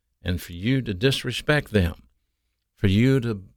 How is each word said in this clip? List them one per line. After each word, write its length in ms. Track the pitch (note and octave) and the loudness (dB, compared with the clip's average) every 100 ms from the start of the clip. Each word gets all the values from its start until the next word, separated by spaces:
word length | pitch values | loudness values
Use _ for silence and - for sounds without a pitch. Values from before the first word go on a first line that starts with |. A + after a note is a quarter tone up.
| _ _ | _ _
And 200 | F#2 F2+ | -6 -6
for 100 | - | -6
you 300 | F2 G#2 C3+ | -6 -2 -2
to 120 | A#2 | -2
disrespect 800 | F#2 B2+ C3+ C3 A2 - D3+ - | 0 0 0 -4 -8 -2 -2 2
them, 320 | G#2 F2 - _ _ _ _ _ _ _ _ | 2 2 -2 _ _ _ _ _ _ _ _
for 120 | G2+ | 2
you 320 | G2 B2+ C3+ | 4 4 4
to, 220 | A#2 G2+ F#2 | 0 -6 -10